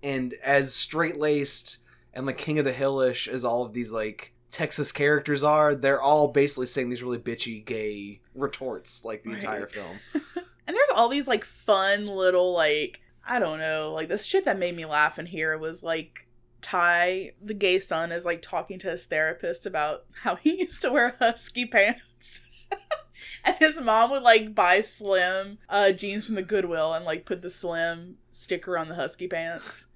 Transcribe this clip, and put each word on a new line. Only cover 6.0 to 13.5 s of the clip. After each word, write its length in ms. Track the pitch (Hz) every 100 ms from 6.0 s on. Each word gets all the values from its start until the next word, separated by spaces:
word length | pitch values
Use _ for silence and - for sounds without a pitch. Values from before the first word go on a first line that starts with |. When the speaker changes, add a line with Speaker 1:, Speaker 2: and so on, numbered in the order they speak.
Speaker 1:
all 260 | 135 151 147
basically 380 | 135 143 143 127
saying 220 | - 123
these 120 | 123
really 160 | 123 120
bitchy 460 | 117 117 120 110
gay 580 | 107 113 107 104 101 101 _ 131
retorts, 680 | 135 - 131 113 - 127 113
like, 180 | 107
the 60 | 110
Speaker 2:
Right. 100 | 107
Speaker 1:
entire 280 | 196 107 101
film. 320 | 107 92 92 -
Speaker 2:
<laughs> 300 | 302 - - 359 _ -
And 120 | 370
there's 120 | 571 466
all 140 | 240
these, 180 | 277 277
like, 160 | 220
fun 640 | - - - 196 190 202 208
little, 460 | 196 185 180 180
like, 480 | 175 156 151 147 - _ _ -
I 100 | 247
don't 200 | 175